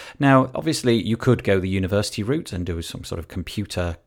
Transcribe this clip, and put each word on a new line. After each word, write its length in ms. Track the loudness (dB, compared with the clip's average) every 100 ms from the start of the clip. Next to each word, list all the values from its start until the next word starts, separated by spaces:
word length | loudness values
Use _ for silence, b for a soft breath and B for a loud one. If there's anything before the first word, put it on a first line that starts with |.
| B B
Now, 320 | 6 6 4 -2
obviously, 400 | -2 0 2 2
you 220 | 2 0
could 260 | 2 2
go 160 | 4 2
the 100 | 2
university 540 | 0 0 0 0 -4
route 300 | -2 -4 -4
and 120 | -6 -4
do 160 | -4
some 220 | -6 -10
sort 160 | -8 -8
of 80 | -8
computer, 720 | -8 -8 -6 -6 -4 -4 -6